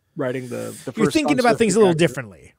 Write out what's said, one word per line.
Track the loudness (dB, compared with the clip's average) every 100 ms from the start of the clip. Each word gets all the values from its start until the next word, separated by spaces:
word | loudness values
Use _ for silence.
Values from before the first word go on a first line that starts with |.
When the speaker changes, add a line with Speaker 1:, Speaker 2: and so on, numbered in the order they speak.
| _ -6
Speaker 1:
writing | -4 -4 -8
the, | -10 -10 -12
the | -10 -4
Speaker 2:
You're | -2
Speaker 1:
first |
Speaker 2:
thinking | 0 0 2
Speaker 1:
songs | 2
Speaker 2:
about |
Speaker 1:
of | 2
Speaker 2:
things | 2 4
a |
little | 4
Speaker 1:
Fugazi. | 4
Speaker 2:
differently, | 0 0 -12 -14 -20